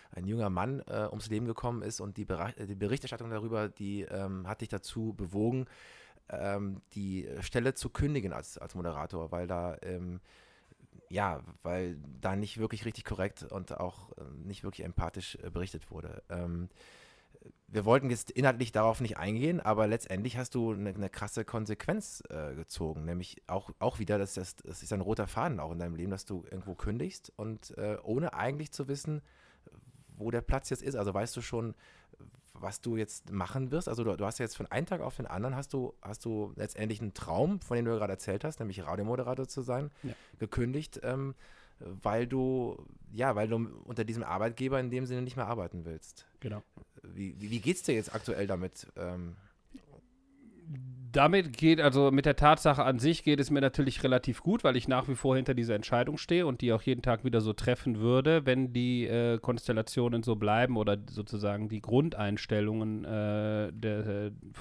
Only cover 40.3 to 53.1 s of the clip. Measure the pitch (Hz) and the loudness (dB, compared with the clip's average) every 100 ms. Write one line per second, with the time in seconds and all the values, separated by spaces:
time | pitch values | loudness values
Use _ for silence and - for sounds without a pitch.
40.3 | - 107 - 120 139 156 - 117 131 135 | -8 -4 -2 0 -2 -6 -8 -4 -2 -4
41.3 | 131 - - - - - 95 110 113 123 | -8 -16 -20 -20 -18 -14 -6 0 0 2
42.3 | 131 131 131 120 - - - - 104 131 | 0 2 2 -2 -6 -12 -20 -10 0 2
43.3 | 104 110 113 117 60 - 117 110 113 - | 4 2 2 0 -6 -8 -4 -2 -2 -2
44.3 | 92 113 117 131 135 127 127 127 123 127 | 0 0 0 0 0 0 -2 -2 -4 -4
45.3 | 127 107 117 87 87 82 80 - - - | -4 -4 -4 -4 -6 -8 -10 -12 -20 -20
46.3 | - 110 104 - - - - - 90 98 | -12 -8 -8 -10 -20 -20 -20 -16 -8 -8
47.3 | - 104 117 110 185 - 113 104 110 - | -8 -4 -2 0 0 2 0 0 -4 -4
48.3 | - 98 95 92 - - - 87 90 87 | -2 0 -2 -4 -8 -16 -8 -6 -6 -8
49.3 | 87 - _ _ 269 - 139 - _ _ | -12 -20 _ _ -20 -20 -20 -20 _ _
50.3 | _ 233 - 165 135 131 127 123 135 147 | _ -20 -20 -14 -12 -12 -14 0 6 8
51.3 | 196 170 113 160 165 147 131 139 135 147 | 8 4 6 8 10 10 8 8 8 6
52.3 | - 151 - 160 139 131 127 139 | 8 10 10 8 6 6 4 4